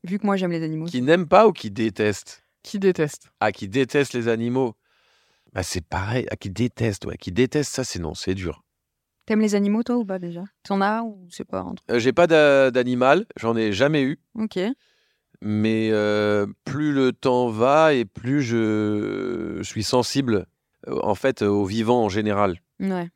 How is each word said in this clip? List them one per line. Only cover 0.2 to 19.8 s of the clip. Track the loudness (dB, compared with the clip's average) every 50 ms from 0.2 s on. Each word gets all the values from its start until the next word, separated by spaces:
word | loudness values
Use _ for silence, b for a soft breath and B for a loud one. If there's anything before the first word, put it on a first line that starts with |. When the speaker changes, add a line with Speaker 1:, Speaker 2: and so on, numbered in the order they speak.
| 0
Speaker 1:
moi, | 0 0
j'aime | 0 0 -2
les | -2 -2 -4
animaux. | -4 -6 -6 -6
Speaker 2:
Qui | -4 -4 -2 2
n'aime | 4 4 4 4
pas | 6 6 8 8
ou | 6 4
qui | 2 -8 -10
déteste ? | -4 -2 -2 -2 0 0 0 0 0 -2 -8 -18 -20 _ _ _ _ _ _
Speaker 3:
Qui | -10 -6 0
déteste. | 2 2 2 2 -2 -2 -4 -12 _ _ _ _
Speaker 2:
Ah, | 0 0
qui | 0 -2 -10 -4
déteste | 0 0 0 2 2 0 0 0 -2
les | -2 0
animaux. | 0 0 0 -2 -2 0 0 -2 -2 -4 _ _ _ _ _ _ _ _ _ _ _ _ _ _ _ _
Bah, | -6
c'est | -6 -4 -6 -8 -8
pareil. | _ -6 -6 -4 -2 -4 -4 -4 -4
Ah, | -8
qui | -10 -10 -12
déteste, | -4 -4 -4 -4 _ -2 -2 -2 -2 -4 -8
ouais. | -12 -12
Qui | -10 -10 -6
déteste, | 0 0 0 2 0 -2 -4 -2
ça, | -6 -8 -8
c'est | -6 -6 -8
non, | -8 -8 -8
c'est | -8 -6 -6 -6
dur. | -4 -6 -8 -8 -10 _ _ _ _ _ _ _ _ _ _ _ _ _
Speaker 1:
T'aimes | -2 0 0
les | 2 2 2
animaux, | 0 0 0 0 -2 -2
toi, | -2 -2
ou | -4 -2
pas, | -4 -8 -8
déjà ? | -8 -10 -10 -12 -14 -14 _ _ _
T'en | -4 -2 0
as | 0 0 -2 -2 -6
ou | -8 -12 -14 -20 -20
c'est | -16 -16 -14
pas | _ -8 -8
un | -8 -8 -10
truc ? | -12 _ -2
Speaker 2:
Euh, | -2 2
j'ai | 2 2 4
pas | 4 4
d'a-, | 6 6 6 6 6 6 6 4 4
d'animal, | 4 2 0 2 0 2 4 4 4 4 2 _ -12
j'en | -4 -2 -2 0
ai | 2 0 0
jamais | 2 2 2 2 2 0
eu. | 0 -2 -4 -8 _ _ _
Speaker 1:
Ok. | -8 -8 -6 -4 -4 -4 -4 -4 _ _ _ _ _ _ _ _ _ _ _ _ _
Speaker 2:
Mais, | -6 -2 0 0 2 2 2 0 0 0
euh, | 0 2 2 2 0 2 2 2 2 0 0 -2 -6 _ _
plus | -8 -6 -2 -2 0 2
le | 2 2 2
temps | 0 _ 0 0 2 2 0 0
va | 0 2 2 4 4 4 4 4 4
et | 2 0
plus | -4 _ -10 -6 -2 -2 -2
je, | 0 0 0 0 2 2 0 0 0 0 0 -2 -4 -4 -6 -6 -6 -6 -6 -6 -6 -8 -8
je | -8 -10
suis | -8 -6 -6